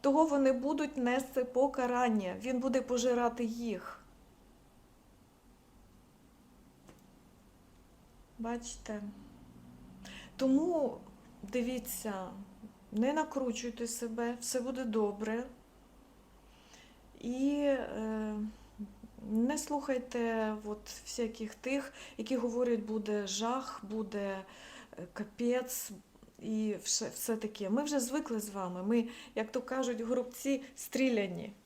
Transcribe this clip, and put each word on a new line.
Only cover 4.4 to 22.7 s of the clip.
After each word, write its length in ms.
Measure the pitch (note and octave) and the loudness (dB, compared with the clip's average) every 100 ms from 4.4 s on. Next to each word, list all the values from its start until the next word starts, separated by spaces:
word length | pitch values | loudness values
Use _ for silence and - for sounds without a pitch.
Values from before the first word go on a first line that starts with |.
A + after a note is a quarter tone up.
| - - - - - - - - - - - - - - - - - - - - - - - - - - - - - - - - - - - - - - - - | -20 -20 -20 -20 -20 -20 -20 -20 -20 -20 -20 -20 -20 -20 -20 -20 -20 -20 -20 -20 -20 -20 -20 -20 -20 -20 -20 -20 -20 -20 -20 -20 -20 -20 -20 -20 -20 -20 -20 -8
Бачите? 640 | A3+ A#3+ A#3 - - G#3+ G3+ - - - - - - - - - - - - - | -4 -4 -6 -12 -8 -8 -8 -12 -18 -20 -20 -20 -20 -20 -20 -18 -16 -16 -16 0
Тому, 600 | C4+ C4+ E4 E4+ C4 - - - - - | 6 6 6 4 2 -2 -12 -20 -20 -16
дивіться, 840 | G3 B3+ A#3+ B3+ A3+ - A3 G3 F#3 G3 G3+ - A3 - - | -4 0 0 -2 -4 -6 -4 -4 -6 -10 -16 -16 -20 -20 -6
не 200 | G#3 B3 | 2 4
накручуйте 720 | D4+ D4+ C#4 B3+ A3+ A#3+ A3+ A#3 | 4 2 0 0 -2 -4 -4 -6
себе, 500 | - A#3 A3+ A#3 A#3+ | -4 -4 -2 -2 -2
все 200 | - B3+ | -2 -2
буде 240 | B3 B3+ | -2 -2
добре. 600 | B3 A3 G#3 G#3 G#3+ A3+ C4 - - - - - - - - - - - - - - - - - | 0 2 2 0 -2 -2 -4 -10 -20 -20 -20 -20 -20 -20 -20 -20 -20 -20 -20 -20 -20 -20 -20 -12
І, 300 | - B3+ C4+ C#4+ | -6 2 2 4
е, 760 | C#4+ C4+ - - A3 A3 G#3+ G#3+ G#3+ - - - G3+ - - - G#3+ | 4 4 0 -4 -2 -2 -2 -2 -4 -6 -20 -12 -12 -12 -20 -14 -2
не 280 | G#3+ B3 D4 | 2 4 2
слухайте 960 | - D4 C#4 B3+ B3+ A#3+ A#3 A3+ A3 G#3+ | 0 -2 0 -2 0 0 0 2 0 -2
от 240 | G#3 G#3 - - | -4 -8 -8 -14
всяких 500 | - - A#3 A#3 G#3+ | -10 -2 -2 -2 -8
тих, 380 | - B3+ C#4 C#4 - - - | -6 -2 0 -2 -10 -16 -10
які 180 | A3 C4 | -2 2
говорять, 460 | A#3+ A#3 B3 | 2 2 4